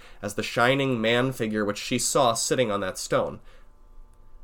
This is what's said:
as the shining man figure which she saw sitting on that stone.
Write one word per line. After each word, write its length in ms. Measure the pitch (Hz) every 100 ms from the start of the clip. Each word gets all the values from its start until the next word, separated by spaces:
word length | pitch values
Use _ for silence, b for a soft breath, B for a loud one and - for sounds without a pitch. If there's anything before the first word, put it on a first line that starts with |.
| b b
as 120 | 101
the 80 | -
shining 560 | - 123 120 139 135 120
man 320 | 110 120 131
figure 320 | 131 113 107
which 140 | 101 101
she 200 | - 123
saw 360 | - 156 120
sitting 360 | 113 - 139 117
on 80 | 101
that 160 | 92 -
stone. 440 | - 139 82 92 b b b - - - - - - -